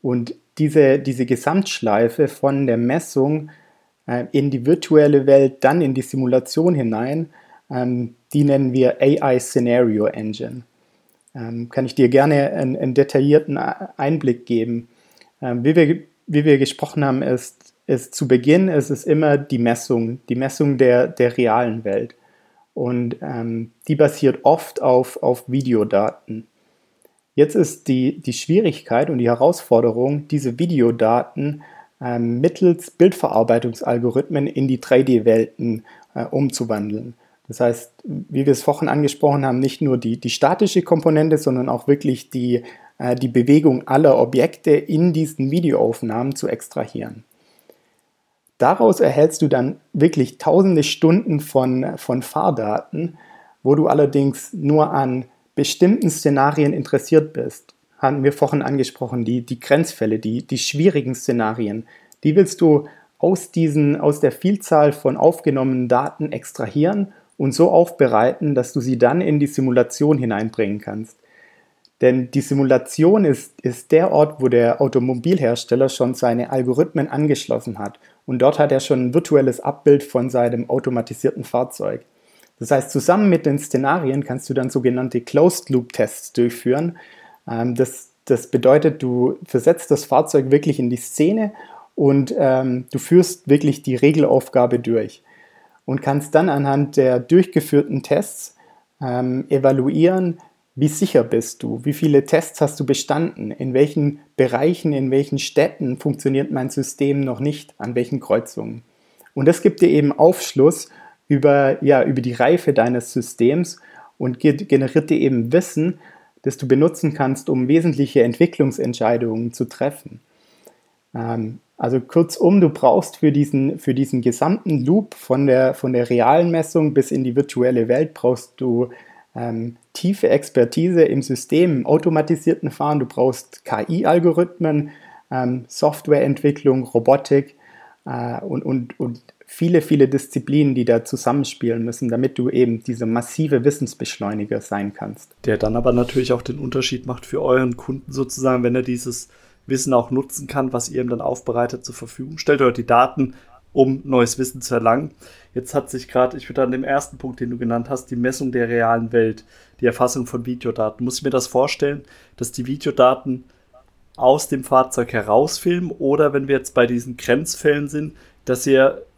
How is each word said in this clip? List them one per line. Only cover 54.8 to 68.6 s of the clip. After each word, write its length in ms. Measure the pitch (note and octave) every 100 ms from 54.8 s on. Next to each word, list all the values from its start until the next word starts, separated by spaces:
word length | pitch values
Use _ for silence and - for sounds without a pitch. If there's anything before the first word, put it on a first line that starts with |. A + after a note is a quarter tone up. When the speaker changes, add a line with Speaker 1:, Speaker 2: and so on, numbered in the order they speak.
| D3+
Speaker 1:
an 320 | C#3+ C3+ B2+ A#2+ _ _
bestimmten 560 | - C#3+ - F3+ A3+ F#3
Szenarien 600 | D3+ D3+ C#3 C#3 D3 D3
interessiert 600 | D3+ C3+ C#3 - D#3+ D3+
bist, 420 | - B2 - _ _ _ _
hatten 260 | C3 C#3+
wir 80 | C3+
vorhin 300 | C#3+ C#3 D3
angesprochen, 600 | B2+ C#3 B2+ - A#2+ B2
die, 220 | A#2 B2 A#2
die 140 | B2
Grenzfälle, 580 | - C#3+ E3 - A2 A2
die, 280 | A2 A#2 -
die 120 | B2+
schwierigen 560 | - C#3+ F3 D#3 B2
Szenarien, 720 | B2 - A#2+ A2 A2+ G#2+ A2 A2+ _ _ _
die 140 | D3+ D#3+
willst 240 | F#3+ -
du 260 | E3+ D3 D3 - _ _
aus 320 | D#3+ F#3 -
diesen, 480 | - E3 D3 C#3+ D3
aus 220 | D3 D3
der 120 | C#3
Vielzahl 600 | - F3+ G3+ - D#3+ D3
von 240 | D3 C#3 C3
aufgenommenen 720 | D#3+ E3 - C3+ C3 B2+ B2
Daten 440 | B2 C#3 - D3+
extrahieren 800 | A#2 - - A#2+ D3 D#3+ G3+ G3 _ _ _
und 140 | C#3
so 180 | C3+ E3+
aufbereiten, 840 | E3 E3+ - C3 A2+ A#2+ - D3+
dass 180 | C3+